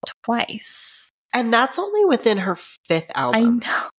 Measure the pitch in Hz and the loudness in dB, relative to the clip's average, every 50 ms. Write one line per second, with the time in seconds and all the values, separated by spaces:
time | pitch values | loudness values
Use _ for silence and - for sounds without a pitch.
0 | - - - _ - - 233 233 - - - 214 - - - - - - - - | -12 -12 -12 _ -6 -4 -2 -2 -2 -4 -6 -8 -6 -4 -4 -4 -6 -8 -10 -12
1 | - - - _ _ _ - 247 240 226 233 226 254 262 - - 381 403 415 415 | -14 -16 -20 _ _ _ -4 -2 0 2 2 2 2 2 0 -4 -4 -2 2 4
2 | 415 370 277 226 - 226 208 196 185 190 175 - - - - - _ - 170 165 | 4 4 4 4 2 2 2 2 0 -2 -4 -6 -8 -20 -20 -10 _ -2 -2 -2
3 | 160 - - - 135 - - 220 233 233 240 240 - - - - - - - | -2 -4 -4 -2 0 2 2 4 4 4 2 0 0 -2 -4 -4 -4 -8 -12